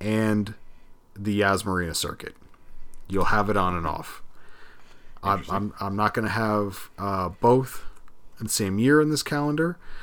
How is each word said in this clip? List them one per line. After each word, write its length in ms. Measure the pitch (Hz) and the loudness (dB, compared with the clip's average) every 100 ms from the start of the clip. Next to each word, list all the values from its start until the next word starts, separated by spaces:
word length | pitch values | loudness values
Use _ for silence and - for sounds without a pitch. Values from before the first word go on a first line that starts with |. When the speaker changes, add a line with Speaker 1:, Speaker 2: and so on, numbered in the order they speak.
Speaker 1:
and 520 | 104 110 110 104 101 - - - - - - - | 0 2 2 2 0 -6 -14 -16 -18 -20 -18 -6
the 180 | 104 | 0
Yas 300 | 101 98 95 | 2 4 2
Marina 300 | 104 92 85 | 0 -2 -2
circuit. 420 | 73 78 - - - - - - - - - - | -4 -4 -6 -12 -16 -20 -20 -12 -8 -8 -8 -2
You'll 180 | 92 - | 4 6
have 240 | 107 101 | 4 4
it 80 | 101 | 4
on 180 | 90 87 | 2 2
and 100 | 80 | -2
off. 380 | - - - - - - - - - - - - - | -4 -8 -12 -12 -12 -12 -14 -14 -16 -18 -16 -14 -4
I'm, 180 | 98 98 | 0 0
Speaker 2:
Interesting. 160 | - 95 | 0 -4
Speaker 1:
I'm, 180 | 101 - | -4 -6
I'm 160 | 101 98 | -4 0
not 180 | 104 | 0
gonna 160 | - 110 | 0 -2
have, 600 | 110 110 104 101 95 - - | 0 2 2 0 -4 -14 -8
uh, 320 | 98 98 90 | -4 -2 -4
both 540 | 92 117 127 131 - - - - - - - | 2 6 6 4 -4 -6 -6 -14 -14 -14 -8
in 60 | 107 | -4
the 60 | |
same 280 | - 98 98 | 0 0 4
year 200 | 127 151 | 6 6
in 100 | 151 | 6
this 140 | 147 | 2
calendar. 540 | - 147 147 147 165 175 - - | 0 0 0 2 0 -2 -8 -8